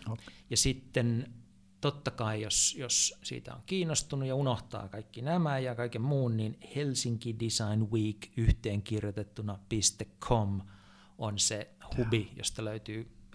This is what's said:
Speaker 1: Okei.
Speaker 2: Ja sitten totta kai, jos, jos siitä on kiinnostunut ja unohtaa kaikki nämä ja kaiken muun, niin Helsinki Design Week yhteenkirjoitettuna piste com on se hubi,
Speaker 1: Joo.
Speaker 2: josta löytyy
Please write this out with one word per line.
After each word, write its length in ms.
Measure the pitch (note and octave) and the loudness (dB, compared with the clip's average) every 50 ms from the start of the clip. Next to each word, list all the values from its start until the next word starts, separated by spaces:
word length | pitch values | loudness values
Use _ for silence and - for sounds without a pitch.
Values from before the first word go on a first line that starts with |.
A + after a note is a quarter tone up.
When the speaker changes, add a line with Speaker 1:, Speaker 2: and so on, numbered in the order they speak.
| - A2 | -8 -8
Speaker 1:
Okei. 160 | A2 - - - - - - - | -8 -8 -10 -16 -20 -20 -8 0
Speaker 2:
Ja 80 | A#2+ | 2
sitten 760 | - - C3+ C3 - - - - C3 A#2+ A#2+ A#2 A#2 - - - - - - - - - - - - | 4 4 4 2 0 -6 -2 0 2 2 4 2 0 -2 -6 -12 -18 -20 -20 -20 -20 -20 -20 -10 -2
totta 300 | - C#3+ D3 - - B2+ | -2 -2 -2 -2 -6 -6
kai, 300 | - - A#2 G#2+ G#2+ G#2+ | -4 -2 -2 -2 -2 -2
jos, 340 | G#2+ G#2+ - - - - - - | -2 0 2 4 4 2 2 -2
jos 400 | C3 A#2 - - - - - - - | -2 0 2 2 2 2 0 -4 -10
siitä 320 | - B2+ A#2+ - - - | -8 -8 -8 -8 -10 -14
on 60 | - - | -12 -6
kiinnostunut 640 | - F#3 F#3+ F3 D#3+ D3+ - - - C#3+ C#3 C3+ | -2 0 0 2 2 2 0 0 0 -2 -2 0
ja 80 | C3 C3 | 0 0
unohtaa 520 | C#3 C#3+ C3 A#2 A2 - - A2 G#2 G#2 | 2 2 2 2 0 -4 -8 -10 -10 -8
kaikki 340 | G2 G2 A2 A2+ - - A#2 | -8 -10 -10 -12 -12 -12 -6
nämä 380 | B2 D3 E3+ F3+ E3 D3+ C#3 C3 | -2 0 2 2 2 2 2 0
ja 160 | C3 B2+ A#2+ | 0 -2 -2
kaiken 260 | A2+ B2 A#2+ A#2+ A2+ | -2 -4 -4 -2 -2
muun, 360 | A#2+ C#3+ D3 C3+ C3 A#2 A2+ | 0 2 2 2 4 2 2
niin 200 | A2 G#2+ A2 C3+ - - - - | 2 0 0 -4 -8 -14 -8 -4
Helsinki 600 | C3+ D3 C#3 C3 - - B2 A#2 A2 - A#2 A2 A2 | -2 -2 0 0 0 0 0 -2 -2 -2 -6 -4 -2
Design 480 | A#2 A2+ - - A2 G#2 G#2+ G#2+ A2 G#2+ | -2 0 0 0 0 2 2 2 2 2
Week 360 | A#2 A2 G#2+ G#2+ G#2+ - - - - | 2 2 2 0 -2 -4 -10 -8 -2
yhteenkirjoitettuna 1200 | A#2 A2+ A2 - - - A2 G2+ G#2 G2 - A2+ G#2+ G#2 G#2 G2 G#2+ G2+ - - - G#2 G#2 G2+ G2 - - | 4 6 6 6 6 4 -2 -2 -2 -2 -2 -2 -2 -2 -2 -4 -6 -8 -8 -8 -6 -6 -6 -6 -8 -4 -2
piste 380 | A#2 G#2+ F#2+ - - - A2 - - - | 0 2 2 2 0 0 -8 -10 -10 -12
com 420 | - - B2 A2+ G#2 G2+ G2+ F#2+ F#2+ - - - - - - - - - - | 0 2 2 4 4 2 0 -2 -6 -8 -16 -20 -20 -20 -20 -20 -20 -20 -10
on 220 | - A2 G#2+ G#2 G2 | -6 -6 -4 0 0
se 300 | - - A2 G#2 - - - - - - - | 0 0 0 -2 -6 -10 -14 -18 -10 -4 0
hubi, 240 | - A#2+ A2 A#2 A2 | 0 2 2 2 2
Speaker 1:
Joo. 120 | G2+ - - | 0 -2 -8
Speaker 2:
josta 280 | - - - - - A2+ | -6 -4 -4 -4 -4 -4
löytyy 420 | G#2+ A2 A2 - - G#2+ A2 A2+ - - - - - | -4 -6 -6 -8 -6 -8 -8 -8 -10 -14 -20 -20 -18